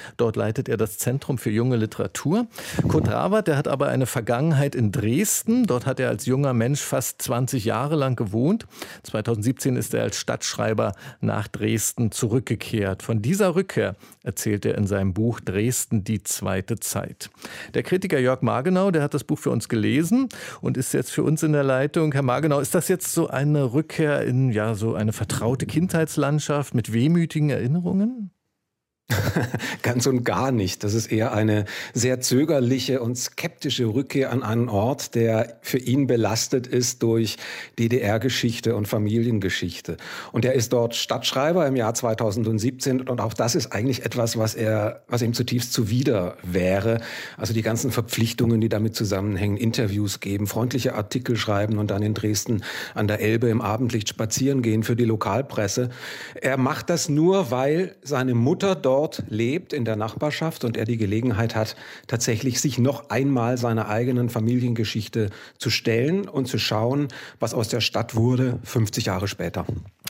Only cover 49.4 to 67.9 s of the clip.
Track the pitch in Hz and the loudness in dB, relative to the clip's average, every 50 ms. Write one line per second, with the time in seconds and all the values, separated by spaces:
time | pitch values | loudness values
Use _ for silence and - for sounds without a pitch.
49.4 | 104 101 101 104 120 113 113 - 120 98 101 104 104 98 - - - 98 101 101 | 0 0 0 2 0 0 2 2 0 0 0 0 -2 -2 -4 -4 -4 -4 -2 -2
50.4 | 104 98 - 110 120 127 139 131 117 127 - 107 101 - - 127 123 - 120 104 | -2 -2 -2 -2 -2 0 0 0 0 0 -2 -2 -4 -4 -4 -4 -2 -2 -2 0
51.4 | - - 104 101 104 107 110 104 107 101 101 98 104 107 107 110 110 107 107 101 | 0 0 0 0 2 0 0 0 0 0 0 0 0 0 0 0 0 0 0 -2
52.4 | - - 117 101 - - - - - - - 113 107 101 104 104 - 107 113 117 | 0 -2 -2 -2 -2 -6 -8 -10 -10 -8 -4 -2 0 0 0 0 2 2 2 2
53.4 | 127 120 107 113 107 98 107 113 131 113 - 110 101 - - - 117 101 - - | 2 2 2 2 2 0 0 0 0 -2 -2 -2 -4 -4 -4 -4 -4 -2 0 0
54.4 | 131 139 139 131 120 117 110 110 110 - 120 113 120 110 110 107 - 104 101 120 | 2 2 2 2 2 2 2 2 2 0 0 2 2 2 2 0 0 0 0 0
55.4 | 139 - - - 104 98 - 123 123 120 123 - - - - - - - - - | -2 -2 -2 -2 -2 0 0 -2 -2 -2 -4 -10 -14 -14 -14 -14 -14 -14 -10 -4
56.4 | - 131 131 135 127 139 151 - - - 175 170 - - 143 151 160 180 190 196 | -2 0 0 2 2 0 0 -2 -2 -2 0 0 0 2 2 4 4 6 4 4
57.4 | 175 117 127 123 131 143 156 170 190 - - - - 139 143 127 127 131 120 117 | 2 0 0 0 2 2 2 2 0 -2 -6 -12 -6 -2 0 0 2 2 4 4
58.4 | 117 135 185 - 196 196 190 151 143 131 131 139 151 160 - - 95 - 110 107 | 4 4 2 2 2 0 2 2 2 4 4 4 2 0 -2 -8 -8 -4 -2 0
59.4 | 117 120 143 - - - - 147 117 113 110 104 110 113 - - 151 151 143 - | 0 0 0 -2 -4 -6 -4 -2 -2 -2 0 -2 -2 -4 -4 -2 -2 -2 -2 -2
60.4 | 160 160 165 - - 117 113 113 110 110 120 113 110 95 104 113 120 127 113 110 | -4 -4 -4 -2 -4 -2 -2 -2 -2 -2 0 0 0 0 0 0 0 0 2 2
61.4 | 117 107 - 110 110 - - - - - - - - - - 117 - - 113 107 | 0 0 0 -2 -2 -2 -6 -10 -16 -18 -20 -18 -6 -4 -4 -2 0 0 0 0
62.4 | - 131 123 - - 151 117 123 120 139 135 - - - - 120 139 143 139 123 | 0 -2 0 0 0 0 2 2 2 2 2 -2 -6 -4 -2 0 2 2 2 2
63.4 | 113 117 127 123 123 117 110 110 107 107 104 113 123 135 123 123 123 117 - 113 | 2 0 0 0 0 0 0 0 0 0 -2 0 0 2 2 2 0 0 0 0
64.4 | 110 117 123 127 123 120 117 113 110 - - 117 101 - - 117 107 101 - - | 0 2 2 2 2 0 0 0 -2 -2 -2 -4 -6 -2 -2 -2 -2 -2 -4 -8
65.4 | - - - - - 123 113 - - 117 113 117 127 151 180 196 202 - - 135 | -16 -20 -16 -6 -4 -2 -2 0 0 2 2 2 2 2 0 0 -2 -2 -2 -4
66.4 | 131 123 - 110 - - 110 107 113 123 135 143 147 139 - - - - - _ | -2 -2 -2 -2 0 0 0 0 2 2 2 0 -2 -2 -6 -12 -16 -18 -6 _
67.4 | 117 110 113 117 110 - - 117 107 - | -4 -2 0 -2 -2 0 -2 -2 -2 0